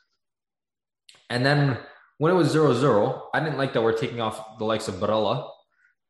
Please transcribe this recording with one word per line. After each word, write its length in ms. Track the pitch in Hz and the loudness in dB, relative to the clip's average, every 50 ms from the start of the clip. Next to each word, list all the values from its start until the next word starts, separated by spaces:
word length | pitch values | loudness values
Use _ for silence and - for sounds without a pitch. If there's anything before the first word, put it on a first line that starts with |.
| _ _ _ _ _ _ _ _ _ _ _ _ _ _ _ _ _ _ _ _ _ - - _ _ - | _ _ _ _ _ _ _ _ _ _ _ _ _ _ _ _ _ _ _ _ _ -20 -20 _ _ -6
And 160 | 117 123 127 | -2 0 2
then 320 | 139 147 147 143 139 120 - - - - - _ _ _ - | 2 2 2 2 2 0 -4 -8 -14 -20 -20 _ _ _ -2
when 120 | 143 165 | 0 2
it 60 | 185 | 4
was 140 | 180 156 127 | 4 2 2
zero 200 | 127 156 156 139 120 | 4 4 4 4 4
zero, 540 | 117 139 143 110 101 110 127 127 - - - - | 4 4 4 4 4 2 0 -2 -6 -8 -6 -4
I 60 | 131 | -4
didn't 180 | 151 160 139 131 | -2 -2 -2 -4
like 140 | 135 127 | -4 -2
that 100 | - 123 | 0 0
we're 160 | 113 113 113 - | 0 0 0 0
taking 220 | 135 120 120 117 | -2 -6 -4 -4
off 380 | 113 110 - - - - - 117 | -6 -6 -6 -8 -14 -16 -10 -6
the 60 | 110 | -4
likes 220 | 110 110 107 - | -2 -2 -2 -4
of 100 | - 98 90 | -6 -6 -4
Barella 480 | 104 104 110 110 107 98 120 139 - - - - _ _ _ _ _ _ _ _ _ | -2 0 0 0 0 0 -2 -4 -6 -10 -16 -20 _ _ _ _ _ _ _ _ _